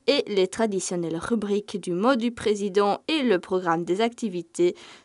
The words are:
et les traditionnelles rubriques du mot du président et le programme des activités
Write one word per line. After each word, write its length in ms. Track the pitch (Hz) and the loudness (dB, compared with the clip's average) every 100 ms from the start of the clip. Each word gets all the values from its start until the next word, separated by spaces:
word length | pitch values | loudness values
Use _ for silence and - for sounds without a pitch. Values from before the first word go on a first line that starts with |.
| - | 0
et 160 | 277 - | 2 2
les 180 | 202 185 | 2 2
traditionnelles 680 | - 226 190 - 180 165 165 | 2 0 0 -4 -4 -4 -4
rubriques 640 | - 226 202 202 - 196 | -2 -2 0 -2 -2 -8
du 120 | 180 | -4
mot 220 | 175 226 | 0 2
du 160 | 277 233 | 2 0
président 720 | 240 220 208 202 185 202 - - | -2 -2 0 0 2 2 0 -2
et 140 | 311 | 0
le 160 | 247 180 | 2 2
programme 440 | - 185 180 165 | 2 -2 0 0
des 180 | 175 185 | 0 0
activités 760 | 233 233 226 180 165 - 175 175 - - | 0 0 -6 -6 -8 0 0 0 -12 -20